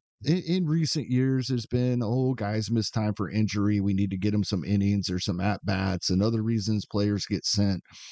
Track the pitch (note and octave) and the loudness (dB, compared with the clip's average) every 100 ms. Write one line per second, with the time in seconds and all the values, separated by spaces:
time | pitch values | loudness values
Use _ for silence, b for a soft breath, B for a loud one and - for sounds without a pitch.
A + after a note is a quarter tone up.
0 | _ - A#2 F3+ - F#3 D#3 E3 D#3 D#3 | _ -6 -2 0 0 -2 0 0 0 -2
1 | A2+ B2+ C3 C3 A#2+ B2 - B2 B2 B2 | 0 0 2 0 -2 -4 -2 0 0 0
2 | G#2+ B2+ C3 B2 G#2 G#2+ G#2 A#2 G#2+ A2+ | 0 0 0 0 -2 -2 0 0 0 -2
3 | G#2+ G#2 F#2 G#2 G#2+ G#2 G2+ G#2 G2 G2 | -2 -2 -2 0 0 2 2 2 2 2
4 | G2 F#2+ G#2 G#2 F#2+ G2 D2 G2+ G2 G2+ | 0 0 0 0 0 -2 0 2 2 2
5 | F2+ F2+ - F2 G2 G2+ G2 F#2+ F#2+ F#2 | 0 -2 -2 -2 0 -2 -2 -2 -2 -2
6 | - F#2 G#2+ A2+ A2 A2+ G2+ G#2+ - G#2 | 0 2 2 2 0 0 0 -2 -2 0
7 | G#2 G2+ - G2+ - G#2 G2+ F2+ - B | 0 0 -2 -2 0 2 2 0 -6 B
8 | B | B